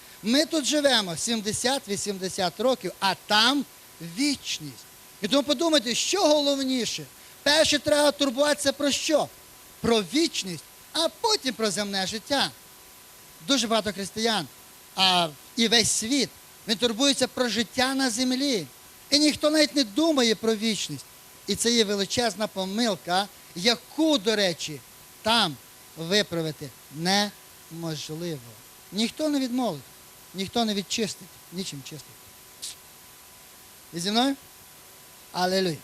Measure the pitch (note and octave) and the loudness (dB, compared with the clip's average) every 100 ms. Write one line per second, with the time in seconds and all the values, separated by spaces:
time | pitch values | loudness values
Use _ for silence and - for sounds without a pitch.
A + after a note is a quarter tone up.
0 | - - G3+ C4+ D#4+ D#4+ A#3+ D4 C#4 A#3+ | -20 -8 0 2 2 0 2 2 4 2
1 | F#3+ E3 - A#3 G#3 - A#3+ C4+ - G3+ | 0 -4 -4 -4 -2 -2 0 -2 -4 -6
2 | G3+ G3 F#3 - F3+ - A#3+ B3 F3+ - | -4 -4 -6 -2 -2 0 0 0 -4 -2
3 | G3 F3 - G#3 A#3 C#4+ A#3 - - - | -2 -2 0 4 4 2 -2 -10 -20 -16
4 | E3 E3+ D4 C4 - - D3 A#2 - - | -12 -4 -2 -2 -6 -8 -10 -14 -20 -20
5 | - - F#3+ C4+ C#4+ C#4 E4 D4+ A3+ A3+ | -20 -8 -2 0 2 0 2 2 0 -2
6 | - F#4+ E4 D4+ C#4+ C#4 C4 C4 G#3+ - | -2 2 4 4 2 0 0 -2 -2 -6
7 | C#3 - - - C4+ D4+ D4+ C#4+ D#4 D4 | -10 -18 -20 -4 2 4 4 2 2 4
8 | D4 C#4+ C#4 B3 D4 C#4+ C#4 C4+ C#4+ - | 4 2 0 2 2 2 0 0 0 0
9 | - A#3+ C#3+ - - - - - A3 A3+ | 0 0 0 -8 -20 -20 -20 -6 0 2
10 | F3 C4 E4 - F#3+ D#3+ - - - D4+ | 2 0 0 -2 -6 -8 -12 -20 -10 -4
11 | D#4+ - A4+ G#4+ C4 A3 A3 F#3+ G3+ G3 | -4 0 0 0 -2 -2 -2 -2 -4 -2
12 | F#3 A3 - C#4 F#3 - - - - - | -4 -4 -2 0 0 -4 -20 -20 -20 -20
13 | - - - - D#3+ C4+ G#3+ A3 G#3 F#3+ | -20 -20 -20 -10 -2 0 2 0 -2 -4
14 | G3 G#3+ A3+ G#3+ C#3+ - - - - - | -8 -4 -2 -2 -4 -12 -20 -20 -10 0
15 | F#3+ F3+ E3 C#3+ - - A3+ A#3 G#3+ - | 4 4 2 -4 -8 0 4 4 4 0
16 | A3 C#4 G3 - - - - G#3 A#3+ A3 | 0 0 0 -4 -20 -12 -6 -2 0 2
17 | C#4+ C4+ B3 - B3 G#3 A#3 - B3+ C4+ | 2 2 0 0 -2 0 -2 0 0 0
18 | C4+ G#3+ B3+ B3+ C#4+ A3+ C#3+ - - - | -2 0 -2 0 0 -2 -4 -12 -20 -20
19 | - C#4+ D4+ - D4+ D#4 D4+ C#4+ A3+ G3 | -2 2 4 2 2 4 2 2 0 2
20 | E4 C#4 A#3 G#3 A3 A3 A3+ G3+ - C#3+ | 2 4 2 2 0 0 0 -2 -6 -10
21 | - - - - - G3+ A#3 A#3 G#3 G3+ | -14 -20 -20 -12 -6 -2 2 2 2 0
22 | F#3+ - A#3+ F#3+ G#3+ G3 F#3 G3+ A#3+ F3+ | -2 -2 -2 -2 -6 -6 -6 -2 -2 -2
23 | E3+ F#3 G3+ - - F3 G3 A3+ - - | 0 0 -2 -6 -16 -2 0 0 -2 0
24 | D#4+ C#4+ F#3+ G#3+ F#3+ E3 - C#3+ - - | 2 2 2 0 0 -2 -8 -10 -14 -20
25 | - - A3 A#3 F#3 C3 - - - - | -20 -6 0 2 2 -2 -14 -20 -18 -10
26 | E3 G#3 G3+ E3+ D#3+ D3 C#3+ - - C#3 | -2 0 0 -2 -4 -6 -12 -16 -16 -6
27 | F3 G3+ G#3 - - - - E3 E3 D3+ | 0 0 0 -6 -20 -20 -18 -10 -8 -8
28 | - D#3 F3 D3 A#2+ A2 - - - F#3+ | -8 -8 -8 -8 -12 -20 -20 -20 -10 -4
29 | A3+ - D#4 C#4+ C4 B3 A#3+ D3 - - | -2 -2 -2 0 -2 -2 -2 -4 -10 -20
30 | - - - F3+ F#3+ A#3+ A3 G3+ F#3+ - | -20 -20 -14 -8 -4 -2 0 -2 -4 -4
31 | G#3 - - - - F3 F#3 C#3+ B2+ D3+ | -4 -6 -16 -20 -14 -10 -10 -10 -12 -16
32 | - - - - - - - - - - | -18 -20 -20 -20 -20 -16 -14 -14 -20 -20
33 | - - - - - - - - - E3 | -20 -20 -20 -20 -20 -20 -20 -20 -14 -8
34 | F3+ A3 C4 C#4 - - - - - - | -2 2 2 0 -8 -20 -20 -20 -20 -20
35 | - - - - F#3 F#3+ F#3 C#3+ | -20 -20 -10 -2 0 2 0 -4